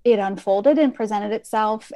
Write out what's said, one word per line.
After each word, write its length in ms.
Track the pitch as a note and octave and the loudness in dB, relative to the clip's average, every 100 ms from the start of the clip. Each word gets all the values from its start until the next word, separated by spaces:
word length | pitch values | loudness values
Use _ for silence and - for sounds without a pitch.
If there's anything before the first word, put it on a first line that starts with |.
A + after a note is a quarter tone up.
it 160 | B3 G#3+ | 0 2
unfolded 580 | G3 G3 - G3 A#3 D4+ | 0 -4 -2 0 2 2
and 160 | C#4+ | 2
presented 380 | - A3 G#3 G#3 | 0 -4 -4 -4
itself, 600 | A3 - A3 G#3+ A3 - | -6 -4 -2 -2 -4 -8